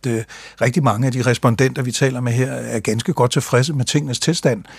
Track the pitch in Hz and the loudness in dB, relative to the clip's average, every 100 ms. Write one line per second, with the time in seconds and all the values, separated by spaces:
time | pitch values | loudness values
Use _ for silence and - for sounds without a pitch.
0 | 127 117 113 - - - 120 151 131 107 | -2 -2 -4 -12 -20 -2 0 2 2 2
1 | 131 123 123 120 123 113 127 127 127 - | 0 0 0 2 2 4 2 0 -4 0
2 | 135 127 123 117 127 127 - 117 147 156 | 0 0 -2 0 -2 -4 -6 -4 -2 -2
3 | - 147 123 - - 123 135 143 123 147 | -2 0 2 2 0 0 2 0 -2 -2
4 | 147 120 - 170 151 110 - | -2 -2 -2 0 0 0 -4